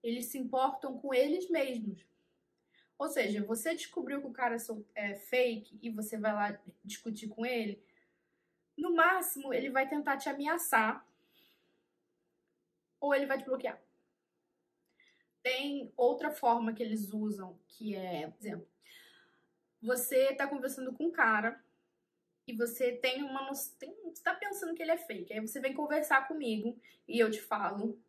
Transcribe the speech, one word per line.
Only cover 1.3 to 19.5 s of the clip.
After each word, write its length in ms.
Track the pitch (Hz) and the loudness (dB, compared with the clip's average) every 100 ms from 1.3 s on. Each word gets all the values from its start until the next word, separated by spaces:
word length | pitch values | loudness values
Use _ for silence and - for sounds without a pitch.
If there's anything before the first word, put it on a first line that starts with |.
| 349 370 | 4 2
mesmos. 560 | 320 269 240 208 175 _ _ _ _ _ _ _ _ _ _ | 2 2 0 -4 -6 _ _ _ _ _ _ _ _ _ _
Ou 100 | 294 | -2
seja, 340 | - 208 208 | 0 2 0
você 320 | 196 226 320 339 | 0 -2 0 -2
descobriu 460 | - - 254 277 | -4 -6 -4 -4
que 60 | 277 | -6
o 60 | |
cara 220 | 233 240 233 | 0 0 0
é 40 | |
sol-, 260 | 220 214 208 - | -4 -10 -8 -6
é 200 | 208 202 | -6 -6
fake 640 | - 254 247 226 - - | -2 2 2 0 -8 -12
e 80 | 233 | -8
você 280 | 214 214 220 | -6 -6 -2
vai 160 | 214 | 0
lá 260 | 208 208 208 - - | 0 0 -2 -14 -18
discutir 440 | 202 - 233 214 220 | -14 -10 -8 -8 -8
com 180 | 208 240 | -4 -2
ele, 380 | 247 214 202 _ _ _ _ _ _ _ _ _ - | 0 -2 -6 _ _ _ _ _ _ _ _ _ -6
no 200 | 339 330 | 0 6
máximo 580 | 330 370 349 277 277 | 8 6 0 -6 -2
ele 160 | 254 269 | -2 2
vai 180 | 262 269 | 2 2
tentar 300 | 294 294 269 | 0 0 0
te 120 | 302 | -2
ameaçar 760 | 285 285 339 - 233 214 226 - _ _ _ _ _ _ _ _ _ _ _ _ _ _ _ _ _ _ _ | -2 0 0 4 4 4 0 -8 _ _ _ _ _ _ _ _ _ _ _ _ _ _ _ _ _ _ _
ou 140 | 285 | 2
ele 120 | 277 277 | 2 2
vai 120 | 269 | -2
te 80 | 269 | -2
bloquear. 360 | 254 220 - _ _ _ _ _ _ _ _ _ _ _ _ _ _ _ _ | -4 -4 -8 _ _ _ _ _ _ _ _ _ _ _ _ _ _ _ _
Tem 480 | 254 254 285 285 233 - | -2 -2 -2 -4 -8 2
outra 360 | 247 - 302 | 4 4 -2
forma 420 | - 247 233 226 | 2 4 4 2
que 80 | 226 | -2
eles 320 | 226 220 196 | -2 -2 -2
usam, 460 | 214 214 202 185 170 _ | -2 -2 -4 -8 -16 _
que 280 | - 214 196 | -12 -6 -4
é, 340 | 185 180 160 | -4 -4 -6
por 100 | - | -10
exemplo, 280 | 208 170 - _ - - - _ _ _ _ | -10 -10 -12 _ -20 -20 -20 _ _ _ _